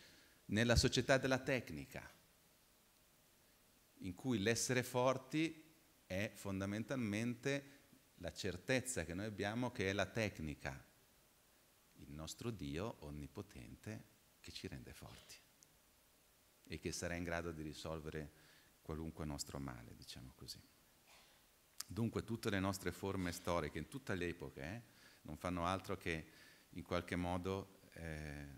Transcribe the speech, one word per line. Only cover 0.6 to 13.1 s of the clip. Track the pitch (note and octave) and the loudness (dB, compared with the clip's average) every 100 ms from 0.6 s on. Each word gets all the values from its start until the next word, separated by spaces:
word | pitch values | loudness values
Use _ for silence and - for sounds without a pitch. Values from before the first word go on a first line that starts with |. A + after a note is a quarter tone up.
| A#2+ A#2 | 8 8
società | B2+ C3 A#2 C3 | 8 6 6 6
della | C3 C3 | 6 4
tecnica, | D3 B2+ - D2+ C2+ - - - - - - - - - - - - - - - - - - - - - | 4 2 0 -6 -6 -10 -10 -16 -20 -20 -20 -20 -20 -20 -20 -20 -20 -20 -20 -20 -20 -20 -20 -20 -20 -8
in | F#2+ F#2 | -6 -2
cui | C3 A#2 | 2 4
l'essere | G2+ A2+ - B2+ | 6 6 4 4
forti | A#2+ B2+ B2+ B2+ - D#3 D#3+ D#3 - - - - - | 4 4 4 4 0 0 0 -2 -16 -20 -20 -18 -4
è | F#2 A2 | -2 -2
fondamentalmente | - G2+ F#2+ G2 G#2 A2 C3+ A2 G#2 A#2+ A#2+ C#3 C#3 C#3 - - - - - | -4 -4 0 0 0 0 0 2 2 0 0 0 0 -2 -14 -20 -20 -20 -8
la | F2+ | -6
certezza | - F#2+ F2 - C3 - F#2 | -2 -2 0 2 2 4 -2
che | D#2+ | -2
noi | F2 A2 | -2 -2
abbiamo | F#2+ G2+ A#2 B2+ | 0 0 2 0
che | - F#2+ | 2 4
è | |
la | G2 F#2+ | 4 2
tecnica, | A#2 G#2+ - D#2 C#2 C#2+ C2+ - - - - - - - - - - - - | 2 0 0 -4 -2 -4 -6 -10 -20 -20 -20 -20 -20 -20 -20 -20 -20 -20 -16
il | C2 | -10
nostro | D2+ D#2+ - A#2+ | -8 -6 -4 -4
Dio | A2+ C#2+ D2+ A2 - | -2 -2 -2 -2 -4
onnipotente | D2 | -8